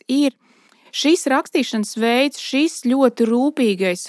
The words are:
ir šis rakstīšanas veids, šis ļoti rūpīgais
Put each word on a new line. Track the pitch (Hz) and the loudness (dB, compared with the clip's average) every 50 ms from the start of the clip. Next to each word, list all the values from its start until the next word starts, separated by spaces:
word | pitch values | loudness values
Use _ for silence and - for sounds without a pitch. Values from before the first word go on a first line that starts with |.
| - | -8
ir | _ 254 277 294 277 - _ _ _ _ _ _ _ _ _ _ - - | _ 0 0 0 0 -2 _ _ _ _ _ _ _ _ _ _ -14 -8
šis | - - 285 330 370 - | -2 2 2 2 2 2
rakstīšanas | 285 262 277 330 - - 339 254 - - 220 208 - - | 0 0 0 -2 -2 -2 -4 -2 -2 -2 -4 -4 -4 -4
veids, | 226 220 233 233 247 277 294 262 - | -2 0 0 2 2 0 0 -2 -6
šis | - - - 269 302 330 - - - | -12 -4 -2 0 0 0 -2 -4 -2
ļoti | 240 247 269 269 254 247 - 233 | 0 2 4 4 2 2 2 0
rūpīgais | 220 226 240 254 294 302 - 262 220 202 175 190 185 180 180 - | 2 2 2 0 0 0 0 0 0 2 0 0 -2 -2 -4 -4